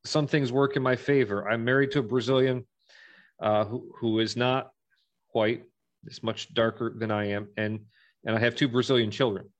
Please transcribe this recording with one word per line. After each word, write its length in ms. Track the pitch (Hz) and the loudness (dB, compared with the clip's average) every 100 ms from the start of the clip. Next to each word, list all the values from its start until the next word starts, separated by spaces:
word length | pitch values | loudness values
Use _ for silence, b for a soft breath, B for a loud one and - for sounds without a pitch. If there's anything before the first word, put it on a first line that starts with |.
some 220 | - 156 147 | -2 -2 0
things 260 | 156 131 | 0 2
work 240 | 131 139 139 | 2 2 2
in 60 | |
my 140 | 131 123 | 0 0
favor. 520 | - 143 110 101 101 | 2 2 2 -2 -2
I'm 160 | 117 | -2
married 260 | 117 131 139 | 2 2 2
to 80 | 143 | 0
a 20 | |
Brazilian, 640 | 110 123 113 131 131 127 - _ B B B B B _ | 0 -2 2 2 2 0 -8 _ B B B B B _
uh, 240 | 107 107 | 0 2
who, 280 | 101 120 - - | 0 -6 -12 -6
who 220 | 117 110 | -2 0
is 160 | 110 117 | 0 0
not 340 | 123 131 123 _ _ _ _ _ _ | 0 0 -4 _ _ _ _ _ _
white, 320 | 117 110 117 - _ _ _ - | 0 0 -2 -8 _ _ _ -20
is 160 | - | -8
much 300 | 113 110 - | -6 -6 -6
darker 420 | - 113 107 113 113 | 0 0 0 -8 -4
than 140 | 110 | -4
I 200 | 104 104 | -2 -2
am, 180 | 101 104 - | -4 -6 -6
and, 240 | 107 107 - b b b | -4 -4 -12 b b b
and 120 | - 110 | -2 2
I 20 | |
have 160 | 117 | 2
two 140 | 117 143 | 2 0
Brazilian 420 | 120 123 127 110 | 0 2 2 2
children. 380 | 101 131 95 - | 0 0 -2 -10